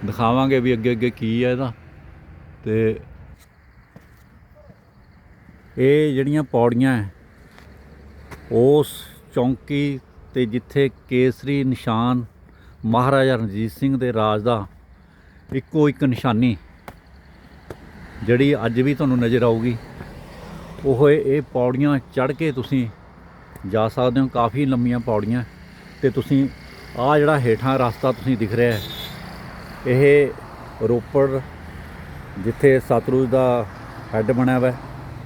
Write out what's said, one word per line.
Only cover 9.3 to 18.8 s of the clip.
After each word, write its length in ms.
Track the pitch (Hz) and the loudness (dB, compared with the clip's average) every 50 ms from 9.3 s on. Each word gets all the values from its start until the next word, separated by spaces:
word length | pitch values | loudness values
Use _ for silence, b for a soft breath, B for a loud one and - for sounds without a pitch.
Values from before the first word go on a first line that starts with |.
| - | -2
ਚੌਂਕੀ 640 | 139 123 127 127 - - - 147 143 143 143 139 131 - - - - - - - | 0 0 0 -2 -4 -6 -6 -4 -2 -2 -2 -4 -6 -10 -16 -20 -20 -18 -6 -2
'ਤੇ 120 | 127 127 | -2 -2
ਜਿੱਥੇ 440 | 110 110 123 - - - 143 139 131 - - - - | 0 -2 -4 -6 -2 0 0 0 0 0 -6 -8 -2
ਕੇਸਰੀ 540 | 131 123 127 131 117 - - 131 143 143 135 | 2 2 2 2 0 -2 -4 -4 -2 -2 0
ਨਿਸ਼ਾਨ 600 | 131 123 - - 123 113 113 117 123 123 123 117 - - - - b b b b b b b - | -2 -2 -2 -2 -2 0 0 2 2 0 0 -4 -6 -14 -20 -20 b b b b b b b -2
ਮਹਾਰਾਜਾ 500 | 110 117 123 123 131 139 135 131 131 131 | 0 2 2 2 4 4 4 4 2 2
ਰਣਜੀਤ 360 | 113 113 104 95 104 113 110 | 0 -2 -4 -4 -4 -4 -4
ਸਿੰਘ 260 | - - 143 139 135 | -4 -2 -2 0 0
ਦੇ 140 | 123 127 123 113 | 0 -2 -2 0
ਰਾਜ 280 | 113 107 107 107 107 104 | 0 2 2 0 0 0
ਦਾ 220 | 120 120 110 98 - - - - - b b b b b b b b b b b - | 0 0 0 -2 -6 -14 -20 -20 -20 b b b b b b b b b b b -8
ਇੱਕੋ 360 | - 131 - - - 156 151 147 | -8 -8 -6 -2 0 2 2 2
ਇੱਕ 140 | 135 - 147 | 2 2 0
ਨਿਸ਼ਾਨੀ 520 | 131 120 113 - 131 113 107 123 123 107 - - - - - - - - - - - - - - - - - - - - - - - - - - - - - - - - - - | 0 0 0 0 0 2 2 2 2 0 -2 -6 -14 -20 -20 -20 -20 -20 -20 -20 -20 -20 -20 -20 -20 -20 -20 -20 -20 -20 -20 -20 -20 -20 -20 -20 -20 -20 -20 -20 -20 -16 -6 0
ਜਿਹੜੀ 300 | 104 120 123 139 143 143 | 2 4 4 4 4 2
ਅੱਜ 240 | 117 110 117 117 120 | 2 0 0 0 0